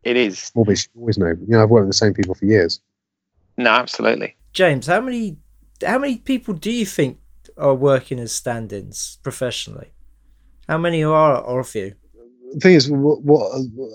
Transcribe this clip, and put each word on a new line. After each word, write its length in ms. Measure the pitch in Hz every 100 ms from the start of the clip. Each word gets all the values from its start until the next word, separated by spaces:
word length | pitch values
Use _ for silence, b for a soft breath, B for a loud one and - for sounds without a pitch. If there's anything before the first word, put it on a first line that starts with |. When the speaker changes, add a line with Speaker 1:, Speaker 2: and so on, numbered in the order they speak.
Speaker 1:
It 140 | 117 123
is. 220 | 113 92
Speaker 2:
Small 260 | - 117
business, 240 | 107 95 -
you 60 | 113
always 160 | 117 107
know. 100 | 87
You 180 | 85 95
know, 140 | 113
I've 80 | 110
worked 120 | 117 95
with 40 |
the 60 | 95
same 180 | 107
people 200 | 95 92
for 100 | 92 98
years. 340 | 107 85 - _ _ _ _ _ _ _ -
Speaker 1:
No, 140 | 120
absolutely. 640 | 113 123 - 113 120 101 _ _
Speaker 3:
James, 320 | - 180 135 120
how 140 | 185
many, 360 | 254 240 220 151 _ _ _ _ -
how 120 | 247
many 180 | 277 240
people 340 | - 254 -
do 160 | 175 202
you 120 | 240 202
think 320 | - 139 - _ - - -
are 180 | 143
working 440 | 135 143 135 - 123
as 140 | 113
stand-ins 880 | - - 117 110 101 95 - - -
professionally? 720 | - - 127 - - 107 - _ - _ _ _ _ _ -
How 100 | 160
many 240 | 170 165
are, 300 | 156 156 156 127
are 140 | - 123
a 40 |
few? 300 | 127 110 95 - _ _ - _ -
Speaker 2:
The 60 | 156
thing 140 | 185
is, 140 | 170 131
what, 300 | 143 143 147
what, 300 | 143 147 101 131 131 110 131